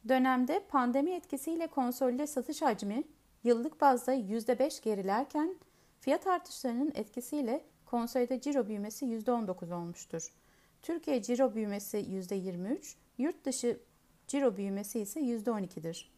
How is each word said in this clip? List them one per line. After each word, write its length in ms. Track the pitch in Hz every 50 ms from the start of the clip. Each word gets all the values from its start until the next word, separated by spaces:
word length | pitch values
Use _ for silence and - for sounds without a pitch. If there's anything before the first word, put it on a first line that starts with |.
| - 220
Dönemde 560 | 262 262 254 262 254 247 254 247 302 403 - -
pandemi 420 | - 277 247 240 240 269 285 339
etkisiyle 560 | 370 349 - - - 262 - 330 330 330 330 320
konsolide 600 | - - 254 240 247 - 269 254 247 247 294 294
satış 340 | - 262 240 - 302 -
hacmi 420 | 330 277 220 - - 202 202 247 311 - - _ _ _ _ _ _
yıllık 380 | 233 240 226 240 311 - -
bazda 320 | 302 285 254 240 240 - 262
yüzde 460 | 269 214 185 208 233 220 - 247 233
beş 220 | 254 311 - -
gerilerken 760 | - 226 214 196 196 190 196 220 277 311 - 302 302 339 381 330 - _ _ _ _ _ _ _
fiyat 280 | - - 277 320 - 381
artışlarının 640 | 370 349 359 - - - - 254 233 240 285 311 -
etkisiyle 720 | - 214 - - 247 240 - - 294 277 220 233 302 - - _ _ _
konsolide 560 | - - 240 233 240 - 262 247 240 262 254
ciro 260 | - 285 285 277 233 196
büyümesi 380 | 214 208 202 214 214 - 285
yüzde 260 | 247 226 220 214 254
on 160 | 240 233 226 190
dokuz 240 | 180 180 - 165
olmuştur. 600 | 175 175 170 170 170 - - _ - 165 160 - _ _ _ _ _ _ _ _ _ _
Türkiye 400 | - - 330 339 320 - 285 247
ciro 340 | 196 - 247 233 269 254 208
büyümesi 420 | 220 214 208 202 202 202 - - 208
yüzde 380 | 202 - 185 190 185 180 196
yirmi 340 | 196 180 190 180 175 180 202
üç, 280 | 269 392 - - - _ _ _ _ -
yurt 280 | 247 311 370 - _
dışı 340 | 277 254 - - 240 226 - - _ _ _ _ _ _ _ _ -
ciro 300 | - 277 277 254 196 196
büyümesi 420 | 202 196 196 196 208 202 - 233
ise 200 | 208 202 - 320
yüzde 320 | 302 247 240 226 208 247
on 120 | 233 208 196
ikidir. 480 | 180 - - 156 165 165 - - _ _